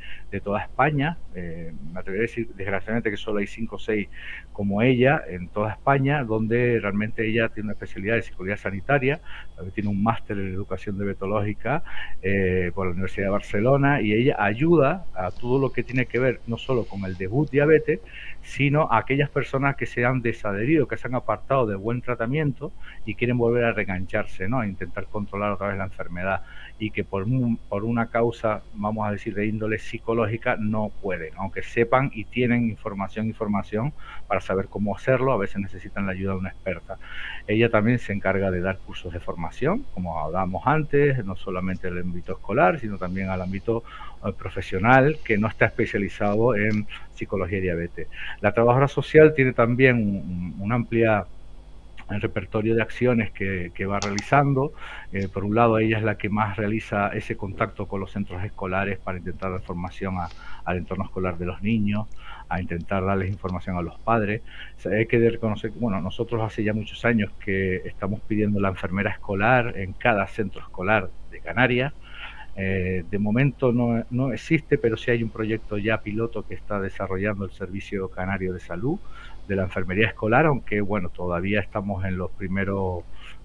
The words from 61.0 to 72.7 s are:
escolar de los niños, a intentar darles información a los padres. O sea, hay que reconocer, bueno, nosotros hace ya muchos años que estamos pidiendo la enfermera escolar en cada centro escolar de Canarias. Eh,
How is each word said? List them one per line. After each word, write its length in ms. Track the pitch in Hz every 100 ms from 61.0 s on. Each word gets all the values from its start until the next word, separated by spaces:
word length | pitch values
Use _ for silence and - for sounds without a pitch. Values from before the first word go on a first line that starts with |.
| 95
escolar 320 | 95 92 85
de 80 | 87
los 160 | 90
niños, 460 | 101 113 101 104 113 - - - -
a 120 | 87
intentar 440 | 87 85 - 98 95
darles 240 | 98 92
información 480 | 101 92 90 - 90
a 40 |
los 160 | 85 -
padres. 420 | - 113 101 110 - - - -
O 40 |
sea, 100 | - 104
hay 80 | 113
que 120 | 120 113
reconocer, 420 | - 113 101 110 -
bueno, 260 | 117 95
nosotros 400 | 92 - 117 113
hace 200 | 110 -
ya 100 | 104
muchos 320 | 107 104 - 120
años 260 | 117 101 -
que 340 | - 95 95 92 -
estamos 340 | - 98 117 -
pidiendo 320 | 107 104 101
la 100 | 98
enfermera 420 | 92 95 95 107
escolar 640 | 101 - 98 107 127 117 95
en 160 | 92
cada 340 | 95 123 104 98
centro 320 | - 98 -
escolar 480 | - - 90 110 92 - -
de 80 | 87
Canarias. 540 | 78 87 127 123 139 - - - - - - -
Eh, 480 | 95